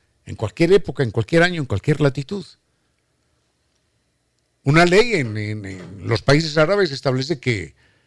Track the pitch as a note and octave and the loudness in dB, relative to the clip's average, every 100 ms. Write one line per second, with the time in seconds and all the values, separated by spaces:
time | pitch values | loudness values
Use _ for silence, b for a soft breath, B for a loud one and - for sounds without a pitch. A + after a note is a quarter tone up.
0 | _ _ - F#2+ G#2+ - E3+ G3 - D3 | _ _ -16 -8 -8 0 4 4 2 -4
1 | B2+ A2+ G#2+ E3 F3 F3 C3+ G2 - D3 | -4 -4 0 2 2 -2 -4 -4 -2 0
2 | D3 C#3 C#3 G3+ - - _ _ _ _ | 0 -2 -6 -10 -12 -20 _ _ _ _
3 | _ _ _ _ _ _ _ _ _ _ | _ _ _ _ _ _ _ _ _ _
4 | _ _ _ _ _ _ C3+ D#3 F3 F#3 | _ _ _ _ _ _ 2 4 6 6
5 | A#3+ G3 A#2+ G#2+ G#2 G#2+ G2 F#2+ E2+ F#2+ | 4 0 -2 -4 -6 -8 -10 -14 -16 -12
6 | G2 A2+ - D3 D#3+ D3+ D#3 G3+ F3+ C3+ | -4 -2 2 2 2 0 2 2 0 -2
7 | C#3 B2+ C3+ D#3 - G#2+ E2 - _ _ | -2 -2 -2 -4 -4 -4 -6 -16 _ _